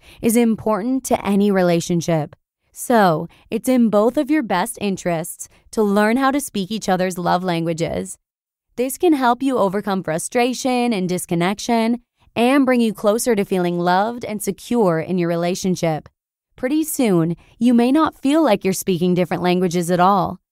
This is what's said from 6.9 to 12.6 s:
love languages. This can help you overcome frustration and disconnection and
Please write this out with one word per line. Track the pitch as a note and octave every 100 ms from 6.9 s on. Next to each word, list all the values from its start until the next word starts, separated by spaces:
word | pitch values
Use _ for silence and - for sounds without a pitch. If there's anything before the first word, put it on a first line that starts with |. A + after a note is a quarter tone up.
| F#3 F#3 F3+
love | F3 F3+
languages. | F#3 E3 E3 E3 D#3+ - F#3+ - _ _ _ _ _ -
This | C4 -
can | F4+
help | D4 B3 B3
you | C4+ B3
overcome | G3 G3 G#3 F#3+
frustration | E3+ E3 - B3+ B3 A#3+ C4+ B3 A#3+
and | G#3 F#3
disconnection | F3+ - E3+ F3 G#3+ - A#3 A3+ A#3+ _ _ _ -
and | A#3+ C#4+